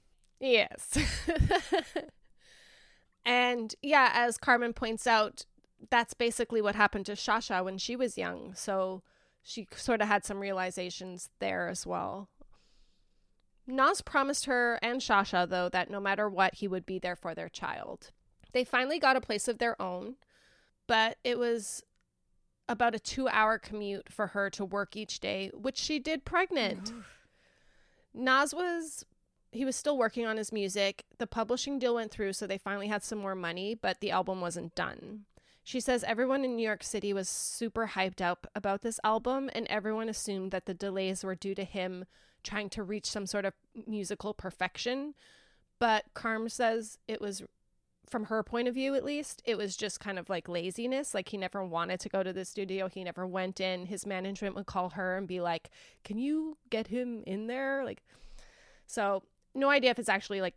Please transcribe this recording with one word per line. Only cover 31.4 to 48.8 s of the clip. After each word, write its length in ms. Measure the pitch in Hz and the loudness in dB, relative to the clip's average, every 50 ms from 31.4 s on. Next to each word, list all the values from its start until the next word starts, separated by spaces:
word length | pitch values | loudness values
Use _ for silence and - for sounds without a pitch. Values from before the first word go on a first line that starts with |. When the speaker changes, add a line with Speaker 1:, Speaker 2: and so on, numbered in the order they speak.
| 226 214 240 254 - 285 285 269 | 0 0 0 -2 -2 -2 -2 0
Speaker 1:
deal 160 | 247 247 233 | 2 2 2
went 160 | 233 226 214 | 2 0 -4
through, 220 | - - 214 196 190 | -4 -4 -4 -2 -2
so 140 | - 214 | -4 -4
they 120 | 190 196 196 | -4 -6 -4
finally 300 | - 196 196 202 196 208 | -4 -4 -4 -4 -2 -2
had 140 | 214 208 - | -2 -4 -4
some 160 | - 226 214 | -4 -6 -4
more 160 | 196 196 190 | -4 -4 -4
money, 400 | 190 180 170 165 180 190 208 233 | -4 -4 -4 -4 -4 -4 -4 -4
but 260 | 226 - 196 180 - | -2 -2 -2 -2 -2
the 100 | - 196 | -2 0
album 300 | - 185 185 180 190 185 | 2 2 2 0 -2 -2
wasn't 340 | 180 175 170 175 - 165 - | -4 -4 -4 -6 -8 -8 -6
done. 500 | - 175 - - - - - 208 214 208 _ _ _ _ _ _ _ _ | -4 -4 -4 -6 -8 -12 -14 -14 -16 -16 _ _ _ _ _ _ _ _
She 180 | - - 254 | -6 -4 -2
says 240 | 226 - 254 240 - | 2 2 2 2 2
everyone 400 | - 233 214 254 254 262 277 269 | 0 0 2 2 2 2 2 2
in 120 | 254 240 | 0 0
New 80 | 226 226 | 0 0
York 180 | 220 214 208 - | 0 -2 -2 -4
City 300 | - - 208 190 208 202 | -4 -4 -2 -2 0 0
was 160 | 196 190 - | 0 -2 -2
super 600 | - - - - - - 233 226 - 226 226 208 | -4 -4 -4 -4 -4 -4 -4 -4 -2 -2 -2 -2
hyped 320 | - 202 190 190 185 - | 0 0 0 0 0 0
up 260 | 190 175 175 - - - - | 0 0 0 -2 -6 -10 -8
about 280 | 208 196 202 196 196 - | -4 -2 0 0 0 -2
this 180 | 233 226 - - | -4 -4 -2 2
album, 460 | 214 220 220 220 247 262 269 269 269 - | 2 2 2 2 0 0 0 -2 -4 -4
and 120 | - - - | -4 -4 -2
everyone 400 | - 214 190 214 214 220 220 226 | -2 -2 -2 -2 -2 -2 -2 -4
assumed 420 | 214 - - - 196 190 190 190 | -4 -4 -4 -4 -4 -4 -4 -2
that 160 | 190 185 - | -4 -4 -4
the 80 | - 185 | -4 -6
delays 500 | 175 - 202 185 196 190 190 190 185 - | -4 -4 -4 -2 0 0 0 -2 -2 -4
were 100 | 190 185 | -4 -4
due 200 | 170 - 196 190 | -4 -4 -4 -4
to 100 | 196 196 | -4 -6
him 420 | 185 - 202 180 185 185 180 185 - _ _ _ _ _ _ - | -6 -4 -4 -4 -4 -4 -8 -10 -14 _ _ _ _ _ _ -10
trying 260 | - 208 208 208 196 | -6 -4 -4 -4 -4
to 120 | - 226 208 | -6 -6 -6
reach 240 | 175 208 208 - | -4 -4 -4 -4
some 200 | - - 214 196 | -4 -4 -4 -4
sort 180 | 196 - 208 196 | -2 -2 0 0
of 100 | 196 - _ _ _ - 233 - | 0 -2 _ _ _ -18 -14 -8
musical 480 | - 220 208 196 175 208 - - 208 208 | -6 -4 -4 -4 -4 -6 -4 -4 -6 -6
perfection. 800 | - - 190 - - 185 180 - - - 240 247 269 277 302 285 _ - - - - _ _ _ _ _ _ _ - | -6 -8 -8 -6 -4 -4 -4 -4 -4 -4 -2 -2 -2 -4 -6 -10 _ -18 -20 -20 -20 _ _ _ _ _ _ _ 0
But 280 | 240 233 220 214 - - - | 2 4 4 4 0 -2 -8
Carm 340 | - - 233 220 220 220 233 | -6 -2 -2 -2 -2 -2 -4
says 500 | - - 247 226 226 233 220 214 - - _ | -2 0 2 2 2 0 -2 -8 -14 -14 _
it 140 | - 220 - | -8 -6 -4
was, 240 | - 202 196 190 196 - _ _ _ _ _ _ _ _ _ _ _ - | -4 -4 -6 -6 -10 -14 _ _ _ _ _ _ _ _ _ _ _ -6
from 140 | - 240 214 | -4 -4 -2
her 180 | - 220 220 208 | 0 0 0 0
point 240 | - - 233 240 | 0 0 0 0
of 80 | 247 240 | 0 0
view 220 | 262 | 2